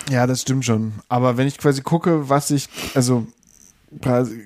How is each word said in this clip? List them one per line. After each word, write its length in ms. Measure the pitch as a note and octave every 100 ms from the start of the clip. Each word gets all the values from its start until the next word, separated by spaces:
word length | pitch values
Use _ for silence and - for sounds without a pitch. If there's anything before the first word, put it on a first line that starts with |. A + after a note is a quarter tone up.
| -
Ja, 160 | B2+ B2+
das 160 | B2+
stimmt 240 | - C3+ B2
schon. 260 | A2 A2 G#2+ -
Aber 300 | B2 B2+ A#2+
wenn 100 | C#3
ich 80 | -
quasi 240 | D3 C3+
gucke, 480 | - E3+ F3+ D#3+ C3+
was 220 | C#3+ -
ich, 180 | C#3+ - - -
also 320 | C3+ B2 B2 A2 _ _ _ _ _ _ D3+
quasi 360 | C3 B2 B2 A2+